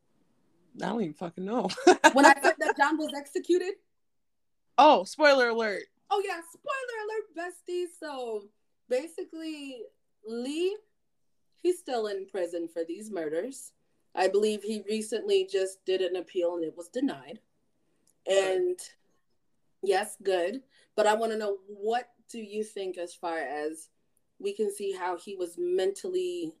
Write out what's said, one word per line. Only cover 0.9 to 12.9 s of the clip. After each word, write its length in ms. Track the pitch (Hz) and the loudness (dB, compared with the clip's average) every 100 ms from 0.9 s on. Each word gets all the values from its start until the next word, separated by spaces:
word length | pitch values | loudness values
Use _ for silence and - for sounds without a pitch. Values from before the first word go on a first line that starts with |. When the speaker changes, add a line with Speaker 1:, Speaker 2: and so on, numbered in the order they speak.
| 233 | -2
Speaker 1:
even 120 | 175 | -4
fucking 300 | 147 175 - | -6 -10 -8
know. 240 | 190 247 202 - 339 | -4 -2 -2 4 6
<laughs> 140 | - - | 8 8
Speaker 2:
When 140 | 262 294 | 10 8
I 80 | 285 | 8
said 120 | - 320 | 4 2
that 180 | 302 294 | 0 2
John 200 | 285 311 | 2 2
was 140 | 302 285 | -4 -8
executed? 580 | 285 370 277 359 359 403 _ _ _ _ _ _ _ _ _ - | -8 -8 0 0 0 -8 _ _ _ _ _ _ _ _ _ 8
Speaker 1:
Oh, 280 | 294 226 | 8 8
spoiler 440 | 190 - 294 277 240 | 4 4 6 6 4
alert. 340 | 226 220 180 - _ _ | 2 -2 -4 -10 _ _
Speaker 2:
Oh, 100 | 403 392 | -2 -2
yeah, 140 | 339 339 | -8 -10
spoiler 520 | - 571 539 494 453 | -16 -8 -6 -6 -8
alert, 480 | 427 440 415 311 359 | -8 -8 -10 -10 -10
besties. 360 | 359 - 359 359 - | -12 -8 -6 -6 -10
So, 480 | 311 269 240 214 202 _ _ _ _ | -12 -8 -8 -8 -10 _ _ _ _
basically, 920 | 254 330 - - 320 320 302 277 247 - _ _ _ 214 | -4 -4 -12 -12 -10 -10 -10 -12 -14 -16 _ _ _ -10
Lee, 500 | 233 254 302 370 415 _ _ _ _ _ _ _ _ | -8 -6 -2 -2 -4 _ _ _ _ _ _ _ _
he's 160 | 339 359 | -2 -2
still 300 | - 247 214 | -4 -4 -4
in 180 | 196 190 | -6 -6
prison 400 | 202 170 170 170 | -4 -4 -4 -6
for 100 | 175 | -6
these 280 | 165 | -6